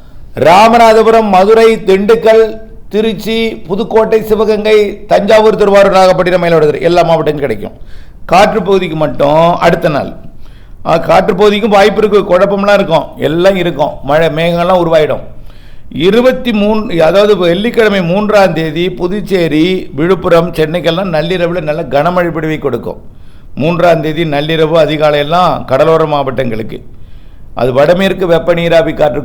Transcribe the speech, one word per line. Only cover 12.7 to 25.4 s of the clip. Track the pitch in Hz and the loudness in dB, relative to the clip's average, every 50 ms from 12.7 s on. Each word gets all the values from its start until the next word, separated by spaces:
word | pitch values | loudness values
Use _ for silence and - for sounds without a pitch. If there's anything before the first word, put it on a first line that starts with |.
| 202 190 | 2 2
இருக்கும், | 190 151 160 151 135 - - 123 123 139 | 2 0 -2 -2 -2 -6 -8 -4 -4 -2
எல்லாம் | 156 170 175 196 196 185 | 0 2 2 2 2 2
இருக்கும், | 170 135 - - 151 127 - - - 139 | -2 -2 -2 -2 -4 -4 -4 -8 -4 0
மழை | 147 160 170 156 147 | 0 2 2 0 0
மேகங்கள்லாம் | 156 170 175 170 175 170 180 190 180 | -2 -2 -2 -2 0 2 2 2 2
உருவாயிடும். | 170 165 165 156 151 135 123 - - - - - - - - - - - - - - - - 127 156 | 2 2 2 2 2 0 -2 -6 -8 -12 -16 -16 -16 -16 -18 -18 -18 -16 -16 -16 -16 -12 -6 0 0
இருபத்தி | 190 202 240 247 262 254 254 247 240 214 208 | 2 2 4 2 2 0 0 -4 -4 -2 0
மூணு, | 202 208 220 214 208 - 175 160 156 160 | 0 0 0 -2 -4 -4 -2 0 0 2
அதாவது | 175 196 208 208 208 175 | 2 2 2 2 2 2
வெள்ளிக்கிழமை | 180 170 170 190 214 240 226 226 220 214 202 196 175 165 | 2 0 0 0 -2 -2 0 0 0 2 0 0 0 0
மூன்றாம் | 180 202 208 202 208 202 196 185 156 160 | -2 -2 0 0 2 2 2 2 0 -2
தேதி | 160 160 147 165 175 185 - - | -4 -4 -4 -4 -4 -4 -4 -4
புதுச்சேரி, | 175 175 196 214 175 - 196 185 170 156 147 156 160 185 185 180 - - - 135 | -6 -4 -4 -6 -4 -4 -2 -2 0 0 0 0 0 0 0 -4 -6 -8 -6 -4
விழுப்புரம், | 160 175 190 156 - - 165 165 170 175 170 | 0 0 0 -2 0 2 2 2 2 0 -2
சென்னைக்கெல்லாம் | 165 156 156 170 180 147 165 165 175 202 185 160 | -2 -2 -2 -2 -2 -2 -2 -2 -2 -4 -4 -4
நள்ளிரவில் | 151 156 165 185 180 175 165 170 180 156 151 | -4 -2 -2 -2 -2 -2 -2 -2 -4 -4 -4
நல்ல | 151 165 165 127 127 | -6 -6 -6 -2 -2
கனமழை | 139 147 175 175 180 175 170 151 | 0 0 0 0 0 -2 -2 -4
பொழிவை | 165 160 156 156 - | -4 -4 -4 -6 -4
கொடுக்கும். | - 135 123 113 90 90 - - - - - - - - - - - - - - | -4 -4 -4 -4 -6 -10 -12 -12 -16 -18 -18 -18 -18 -18 -18 -20 -18 -14 -8 -4
மூன்றாம் | 139 160 175 165 170 175 165 151 147 | -2 -2 0 2 2 2 2 2 0
தேதி | 156 151 156 170 156 143 | -4 -4 -4 -4 -2 -2
நள்ளிரவு | 143 151 156 165 156 160 151 165 165 156 | -4 -2 -2 -2 -2 -2 0 2 2 2
அதிகாலையெல்லாம் | 151 156 147 156 151 147 147 143 147 170 180 | 0 0 0 0 0 0 0 -2 0 0 0